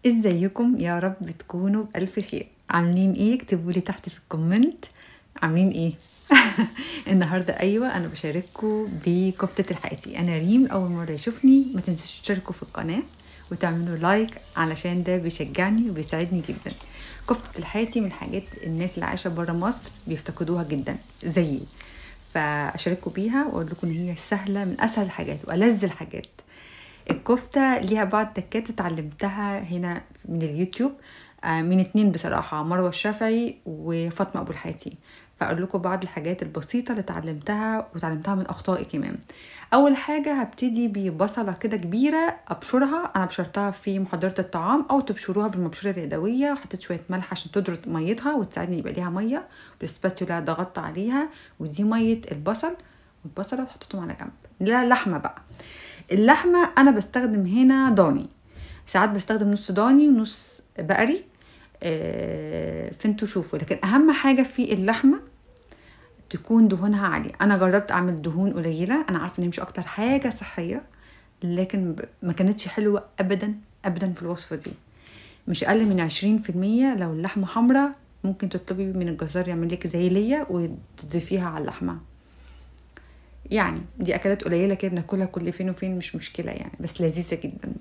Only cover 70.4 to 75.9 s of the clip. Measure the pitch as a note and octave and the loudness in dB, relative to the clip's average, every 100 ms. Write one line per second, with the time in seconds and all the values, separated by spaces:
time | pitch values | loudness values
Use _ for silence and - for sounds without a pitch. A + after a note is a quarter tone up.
70.4 | G3 - E3+ B3 - - - - _ _ | -10 -8 -6 -6 -10 -20 -20 -20 _ _
71.4 | F3+ F3 F#3 G3+ F3+ D#3+ - _ F3+ E3 | -4 2 2 2 0 -4 -8 _ -4 2
72.4 | F#3+ G#3 F#3+ - G#3 G3+ - - F#3 G3 | 2 2 -4 0 2 2 -2 -4 0 0
73.4 | G#3 G#3 - _ G3 F3 F#3 E3+ E3+ F3 | -2 -6 -12 _ -4 -2 -4 -4 -6 -8
74.4 | - D#3 - - _ - - - - - | -8 -10 -10 -14 _ -20 -20 -20 -20 -14
75.4 | - F3 - G#3+ A3 | -6 -2 2 4 4